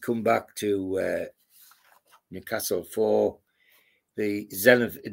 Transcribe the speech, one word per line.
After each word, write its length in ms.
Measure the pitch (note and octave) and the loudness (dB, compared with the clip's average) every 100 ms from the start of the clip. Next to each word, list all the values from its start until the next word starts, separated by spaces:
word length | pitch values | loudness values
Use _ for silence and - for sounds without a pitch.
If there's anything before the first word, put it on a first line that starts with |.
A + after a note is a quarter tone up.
come 240 | - A#2 | -4 -2
back 280 | A2 A2+ - - | 0 0 -2 -6
to, 420 | G#2 G2 F#2 F#2 | -2 -2 -2 -2
uh, 260 | F2+ F2 F2 - _ _ - _ _ _ _ _ _ | -2 -4 -6 -14 _ _ -20 _ _ _ _ _ _
Newcastle 500 | F#2 - A2 - F#2 | -16 -8 -6 -4 -4
for 560 | - A2 G#2+ G#2+ G#2 - _ _ _ _ _ _ _ - | -4 -2 2 2 2 -2 _ _ _ _ _ _ _ -6
the 320 | G#2 G#2 G#2 | -4 -4 -8
Zenith 460 | F#2+ A#2 B2 A2+ - - | 2 6 6 4 -6 -12